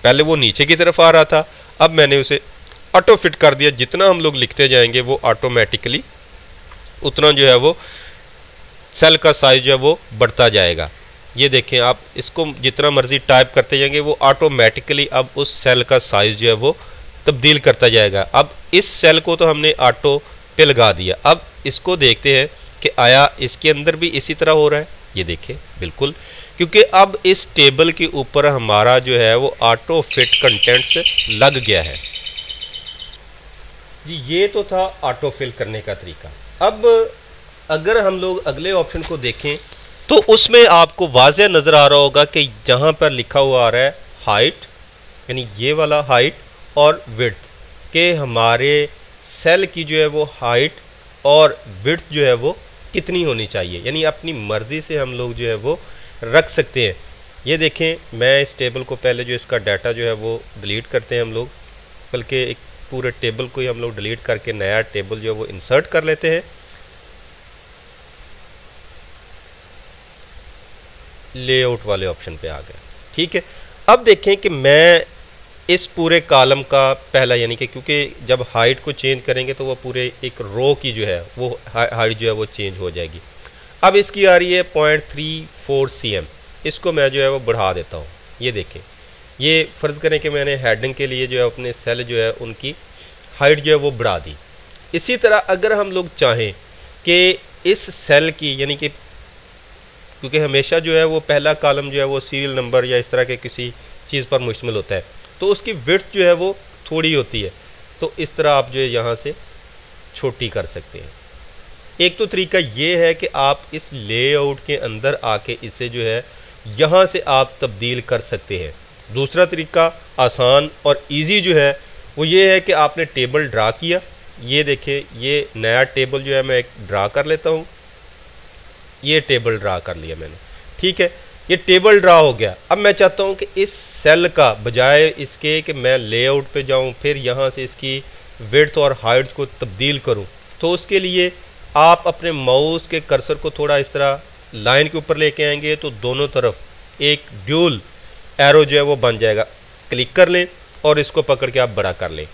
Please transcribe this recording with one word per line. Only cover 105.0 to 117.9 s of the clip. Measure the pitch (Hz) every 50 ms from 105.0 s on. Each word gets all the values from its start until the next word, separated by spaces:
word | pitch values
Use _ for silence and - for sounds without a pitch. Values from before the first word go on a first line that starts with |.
| - - - - - - - -
तो | 185
उसकी | 202 202 - - 233 214
विड्थ | 151 117 143 175 196 - - -
जो | 196 180
है | 175 175
वो | 170 180 196 196 - - - - - -
थोड़ी | - 156 160 160 160 160
होती | 143 120 - - 110
है, | 101 92 - - - - - - - - - -
तो | 170 156 - -
इस | 160 - -
तरह | - 156 147
आप | 143 139 131 123
जो | 127 135
है | 135
यहाँ | 127 120 117 113 120 117
से | - - 143 156 - - - - - - - - - - - - - - - -
छोटी | - - 131 120 - 127 110
कर | - 104 87
सकते | - - 87 - - - 90
हैं। | 82 - - - - - - - - - - - - - - - - - - -
एक | 175 180 180
तो | - 220
तरीका | - - 190 185 165 - 185
ये | 165 123 107 120 147 165 180
है | 170 170 165 170
कि | 165 185 - -
आप | - 139 139 143 - - - -
इस | 156 - - 147
लेआउट | 131 104 101 110 117 127 139 147 143 143 143 139 139 -
के | - 143 139
अंदर | - - 110 110 117 135 143 - -
आके | 117 107 104 - - 120 - -
इसे | 110 - - 123 120
जो | 117 107 113
है | 110 110 120 120 - - - - - - - - 110
यहाँ | 104 110 151 156 170 185 190
से | 185 - 180 - -
आप | 135 131 135 127 - -
तब्दील | 139 123 101 98 117 120